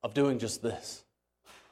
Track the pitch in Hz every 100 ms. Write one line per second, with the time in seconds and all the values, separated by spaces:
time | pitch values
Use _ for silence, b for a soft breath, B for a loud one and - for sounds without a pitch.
0 | 117 139 143 123 113 - 117 101 - -
1 | _ _ _ _ _ b b